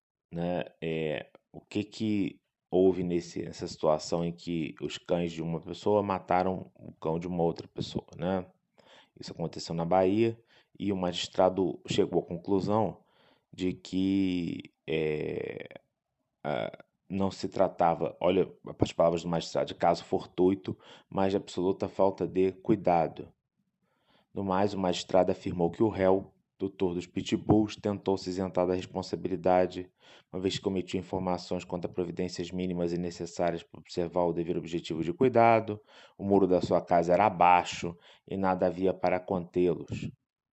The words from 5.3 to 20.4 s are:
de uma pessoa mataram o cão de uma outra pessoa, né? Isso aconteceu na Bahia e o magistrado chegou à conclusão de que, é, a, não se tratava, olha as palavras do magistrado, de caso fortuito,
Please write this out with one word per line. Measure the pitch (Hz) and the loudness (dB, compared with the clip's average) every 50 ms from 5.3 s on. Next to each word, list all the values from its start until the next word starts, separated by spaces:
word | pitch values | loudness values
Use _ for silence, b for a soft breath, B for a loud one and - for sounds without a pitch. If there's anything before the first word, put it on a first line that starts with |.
de | 80 80 | -6 -6
uma | 80 82 82 78 | -6 -6 -6 -6
pessoa | - 90 87 - - 104 104 104 98 | -8 -10 -10 -4 0 0 2 2 2
mataram | 101 95 92 - - 90 90 92 92 92 90 - - | 0 -2 -4 -2 0 2 2 2 0 -2 -6 -8 -12
o | _ - - - - - | _ -20 -18 -18 -12 -6
cão | - 80 80 85 | -4 -4 -4 -4
de | 87 | -4
uma | 90 90 85 | -4 -2 0
outra | 85 85 76 - - | 0 0 0 -4 -8
pessoa, | - _ 80 - - - - - - - | -12 _ -10 -8 -8 -8 -10 -10 -12 -10
né? | - 80 92 95 92 87 - _ _ _ _ _ b b b b b b b b - | -8 -4 -4 -4 -4 -6 -10 _ _ _ _ _ b b b b b b b b -18
Isso | - - | -16 -12
aconteceu | - - 82 78 - - - - 82 | -10 -8 -8 -8 -8 -10 -10 -6 -4
na | 85 85 | -4 0
Bahia | 85 92 95 92 92 101 110 113 117 113 - b b b b b b b - | 2 4 4 4 4 4 4 2 2 0 -4 b b b b b b b -6
e | - 101 | -4 -2
o | 98 | -2
magistrado | 92 92 90 87 - - - - - 92 92 92 95 92 82 - - - | -2 -2 -4 -4 -4 -6 -4 0 2 2 4 4 2 0 0 -2 -4 -6
chegou | - - 104 90 - 87 85 | -2 0 0 2 2 2 0
à | - | 0
conclusão | - 90 85 - 98 101 95 87 101 104 110 107 87 82 - _ b b b b b b b b b | -2 -6 -8 -2 -2 0 0 0 0 0 0 0 -2 -4 -8 _ b b b b b b b b b
de | - - 92 92 | -8 -4 -4 -4
que, | 90 - - - 90 92 95 95 98 98 95 92 90 87 85 85 - - - - _ _ _ | -4 -6 -8 -4 -2 0 2 2 2 2 2 0 0 -2 -4 -4 -6 -8 -10 -14 _ _ _
é, | - 80 80 78 78 76 76 78 78 78 - - - - - - - - - _ _ _ _ _ _ _ _ _ _ _ _ - | -4 -2 0 0 0 -2 -2 -4 -6 -6 -6 -8 -8 -10 -12 -14 -16 -18 -20 _ _ _ _ _ _ _ _ _ _ _ _ -6
a, | 73 73 58 52 - - - - _ _ _ _ - | -4 -4 -2 -4 -6 -8 -12 -20 _ _ _ _ -6
não | 92 98 98 95 | -2 0 0 -2
se | 87 - - 92 | -2 -4 -8 -2
tratava, | - 98 95 87 - - 87 85 82 78 82 - - - | 0 2 2 2 2 4 4 4 4 2 0 -4 -2 0
olha | - 90 92 95 82 - - _ - - - - | 2 4 4 4 2 0 -2 _ -14 -12 -4 0
as | - - | 0 0
palavras | - - 82 85 87 82 82 | 2 4 4 4 2 0 -2
do | 87 | -2
magistrado, | 85 80 - - - 69 69 | -2 -2 -2 -2 -2 -2 -2
de | 71 - | -4 -4
caso | - 90 85 87 - - | 0 2 2 2 2 -2
fortuito, | - 95 90 - - _ - | -4 -4 -4 -4 -4 _ 2